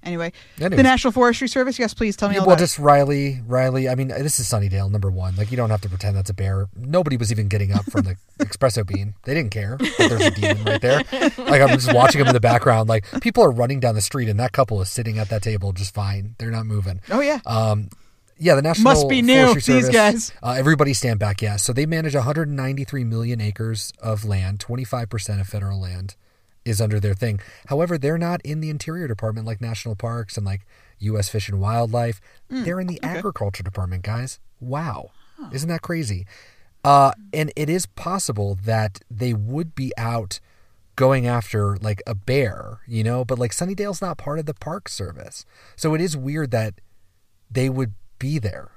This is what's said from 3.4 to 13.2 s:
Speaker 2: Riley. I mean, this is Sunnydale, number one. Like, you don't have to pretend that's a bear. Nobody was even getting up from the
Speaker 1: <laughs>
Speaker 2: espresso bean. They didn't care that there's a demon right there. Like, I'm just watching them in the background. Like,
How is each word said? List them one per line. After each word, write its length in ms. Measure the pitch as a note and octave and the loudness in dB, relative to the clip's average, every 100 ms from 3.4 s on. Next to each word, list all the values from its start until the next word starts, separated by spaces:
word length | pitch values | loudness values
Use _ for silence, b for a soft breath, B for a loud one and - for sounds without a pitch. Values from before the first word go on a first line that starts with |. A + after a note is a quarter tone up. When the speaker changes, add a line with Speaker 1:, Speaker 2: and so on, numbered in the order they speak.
| A2+ | -2
Speaker 2:
Riley. 440 | B2+ C3 C3 C3 | 0 2 0 0
I 60 | B2+ | 0
mean, 120 | C3+ | -2
this 320 | A2 C#3+ - | -2 -2 -2
is 80 | A#2 | 0
Sunnydale, 420 | A2+ G2+ F#2+ F#2+ | 0 2 0 0
number 220 | G#2 G2 | 0 0
one. 240 | F#2 F#2 F#2+ | 0 -2 -2
Like, 160 | G#2 | -2
you 60 | B2 | 0
don't 120 | A2+ | 0
have 100 | G#2+ | 0
to 80 | G2 | -2
pretend 260 | F2+ G2+ G2 | -4 -2 0
that's 140 | F#2+ | -2
a 40 | |
bear. 340 | F#2+ G2 G2 G2 - | -2 -2 -2 -4 -6
Nobody 420 | B2 E3+ E3+ B2+ | 0 0 2 0
was 140 | A2+ | 0
even 160 | A2 G2+ | 0 0
getting 240 | G#2 G2 | 0 2
up 100 | G2+ - | 0 0
from 120 | - | -2
the 120 | F#2+ F#2 _ | -2 -4 _
Speaker 1:
<laughs> 120 | - | -6
Speaker 2:
espresso 460 | A2+ - C3 A#2 G2 | -6 2 2 2 -2
bean. 260 | G2 G2+ G#2+ | -4 -6 -10
They 100 | - | -4
didn't 180 | C#3+ A2 | -2 -2
care 240 | G#2 G2+ C3 | -4 -6 -2
that 180 | D4 - D#4+ | -4 2 2
there's 120 | A3+ | 4
a 100 | D#4 | 2
demon 320 | - - G#3 | 2 0 0
right 180 | G#3+ C#4 | 0 0
there. 220 | A#3+ C#4+ C4+ C4 D#4 - | 4 2 2 0 0 0
Like, 240 | B3+ C#3+ | 2 6
I'm 80 | C#3 C#3+ | 6 6
just 160 | B2+ | 4
watching 260 | D#3 F#3 D3 | 6 6 6
them 80 | C3+ | 4
in 40 | |
the 60 | B2 | 4
background. 480 | A#2 A#2+ - A2+ A2 | 4 4 4 4 4
Like, 180 | A2+ G2+ - | 0 0 -4